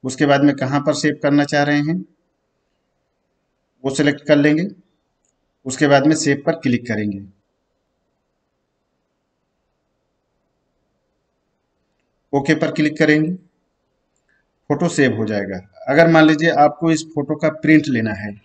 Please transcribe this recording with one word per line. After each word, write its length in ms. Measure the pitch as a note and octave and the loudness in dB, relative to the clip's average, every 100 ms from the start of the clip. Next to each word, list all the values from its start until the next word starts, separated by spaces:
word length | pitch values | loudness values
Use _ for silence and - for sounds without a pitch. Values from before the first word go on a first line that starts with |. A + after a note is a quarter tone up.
उसके 220 | C3 B2+ D3 | -10 -2 2
बाद 180 | C#3 | 4
में 120 | C#3+ C#3 | 2 0
कहाँ 240 | C3 C#3+ | -4 -2
पर 140 | C#3+ | -2
सेव 260 | C#3+ D3+ D3 | -2 -2 -2
करना 220 | D3 C#3+ | 0 0
चाह 180 | C#3+ D3 | 0 0
रहे 160 | C#3+ D3 | 0 0
हैं 260 | D3 F3+ - _ _ _ _ _ _ _ _ _ _ _ _ _ _ _ _ _ | -2 -4 -8 _ _ _ _ _ _ _ _ _ _ _ _ _ _ _ _ _
वो 60 | C3 | -8
सिलेक्ट 300 | C3+ D3 C#3+ | -2 -2 -2
कर 160 | - D3 | 0 2
लेंगे। 320 | C#3+ D#3 F#3 - _ _ _ _ _ _ _ _ | 4 0 -4 -10 _ _ _ _ _ _ _ _
उसके 220 | C3 - D3 | -14 -2 2
बाद 200 | C#3 C#3 | 4 4
में 100 | D#3 | 0
सेव 260 | C#3+ C#3 - | 0 -2 -2
पर 60 | |
क्लिक 340 | - C3+ A#2+ A#2+ | -4 -2 -4 -4
करेंगे, 380 | G#2+ G#2 G2 G2 _ _ _ _ _ _ _ _ _ _ _ _ _ _ _ _ _ _ _ _ _ _ _ _ _ _ _ _ _ _ _ _ _ _ _ _ _ _ _ _ _ _ _ _ _ _ _ _ _ _ | -6 -6 -8 -14 _ _ _ _ _ _ _ _ _ _ _ _ _ _ _ _ _ _ _ _ _ _ _ _ _ _ _ _ _ _ _ _ _ _ _ _ _ _ _ _ _ _ _ _ _ _ _ _ _ _
ओके 200 | C#3 C3+ | -4 0
पर 160 | D3+ D#3 | -2 -2
क्लिक 280 | - D3+ D3+ | -2 -4 0
करेंगे, 360 | D3+ D3+ D#3 F#3 _ _ _ _ _ _ _ _ _ _ _ _ _ | 0 2 0 -6 _ _ _ _ _ _ _ _ _ _ _ _ _
फोटो 200 | D3 F3 | -4 -2
सेव 280 | E3+ C3+ G#2+ | 0 0 0
हो 100 | G#2+ | -4
जाएगा। 580 | G#2+ F#2+ F#2+ - _ - | -4 -6 -10 -14 _ -2
अगर 200 | C#3+ E3 | 2 4
मान 180 | D#3+ D#3 | 6 4
लीजिए 240 | D#3 E3 | 4 0
आपको 400 | D3 D3 - E3 | 2 2 2 -2
इस 140 | D#3+ D#3+ | -2 -4
फोटो 220 | - C#3+ D3+ | -8 -6 -4
का 120 | D#3 | -4
प्रिंट 400 | D3+ D3+ D#3 C#3 | -2 4 4 4
लेना 240 | A#2+ A2 | -4 -4
है 280 | G2+ G#2 G2+ | -6 -12 -14